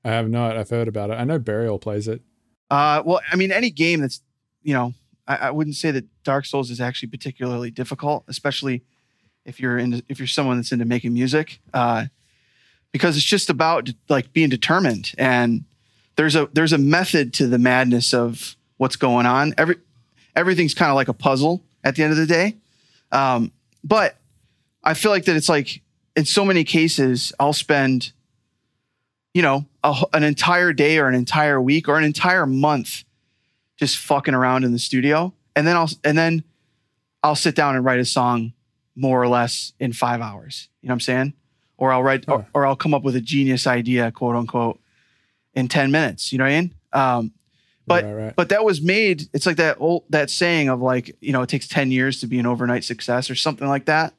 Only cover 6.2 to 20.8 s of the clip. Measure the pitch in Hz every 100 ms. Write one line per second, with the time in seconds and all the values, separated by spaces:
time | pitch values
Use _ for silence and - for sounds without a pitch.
6.2 | - 139 139 143 123 120 123 123 117 -
7.2 | 135 - 123 120 120 113 127 135 147 147
8.2 | - 127 143 - 135 123 _ _ _ _
9.2 | _ _ - - 127 120 123 120 - 135
10.2 | 127 - 139 123 117 123 117 123 120 120
11.2 | 127 151 156 - _ 127 120 113 135 _
12.2 | _ _ _ _ _ _ _ 147 175 147
13.2 | - 202 - 135 160 165 127 - _ 135
14.2 | - 165 156 123 - 175 165 104 104 -
15.2 | 131 123 120 117 - _ _ _ _ -
16.2 | 156 156 143 151 165 156 139 165 185 160
17.2 | 131 - 131 123 127 127 127 120 120 123
18.2 | 120 113 - - _ _ 131 - 135 120
19.2 | 123 127 151 - 160 175 _ _ _ _
20.2 | _ 160 175 175 160 -